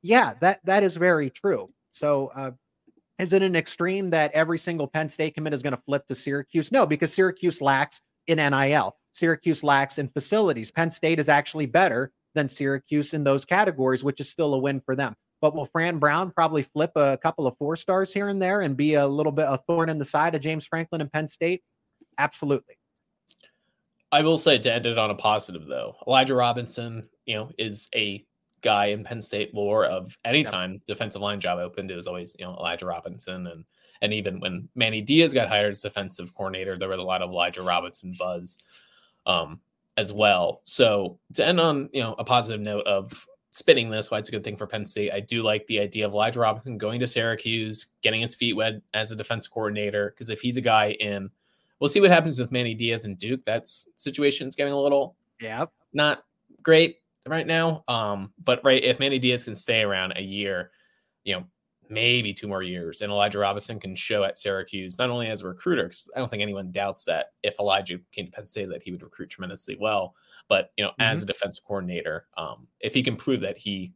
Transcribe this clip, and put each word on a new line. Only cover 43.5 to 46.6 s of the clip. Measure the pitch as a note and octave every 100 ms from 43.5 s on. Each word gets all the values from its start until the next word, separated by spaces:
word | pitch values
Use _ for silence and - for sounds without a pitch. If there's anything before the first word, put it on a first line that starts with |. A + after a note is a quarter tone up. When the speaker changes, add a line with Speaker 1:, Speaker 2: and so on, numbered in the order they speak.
Speaker 2:
spinning | - - C#3 A2+
this, | A2 G#2
why | G#2+
it's | G#2
a |
good | A2
thing | G#2 G2+
for | G#2
Penn | A2 G2+
State, | - G#2
I | G2+
do | G#2 A#2
like | A2+ G#2+ -
the | A2
idea | G2+ A2 G#2
of |
Elijah | G#2 A2 A#2+
Robinson | A2+ A2